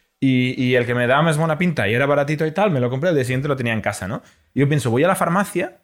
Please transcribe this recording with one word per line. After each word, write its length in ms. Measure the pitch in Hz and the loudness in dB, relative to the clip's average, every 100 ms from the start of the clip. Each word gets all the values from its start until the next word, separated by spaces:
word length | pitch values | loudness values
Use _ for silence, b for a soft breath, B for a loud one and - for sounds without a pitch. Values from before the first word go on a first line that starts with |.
| b _ | b _
y, 420 | 135 127 127 131 | 2 2 0 0
y 140 | 127 127 | 2 2
el 100 | 120 | 2
que 100 | 123 | 0
me 100 | 120 | 2
daba 140 | 139 | 2
más 160 | 165 151 | 2 2
buena 200 | 165 151 | 0 0
pinta 300 | 180 147 101 | -2 0 0
y 60 | |
era 120 | 120 143 | 0 2
baratito 400 | 143 143 151 160 | 2 0 -2 -2
y 60 | |
tal, 200 | 156 208 | 0 0
me 80 | 139 | 2
lo 100 | 123 | 0
compré, 200 | 131 180 | 0 0
el 60 | 151 | 0
día 80 | 120 | 0
siguiente 220 | 131 147 | -2 -2
lo 80 | 131 | -2
tenía 180 | 120 | -2
en 80 | 110 | -2
casa, 260 | 104 - 95 | -4 -6 -8
¿no? 160 | 131 b b b | -8 b b b
Y 80 | 127 | -2
yo 60 | 139 | 0
pienso, 220 | 147 113 | 0 0
voy 120 | 120 | 2
a 40 | 170 | 2
la 80 | 185 | 0
farmacia 640 | 165 185 196 175 359 - | 0 0 -2 -4 -6 -10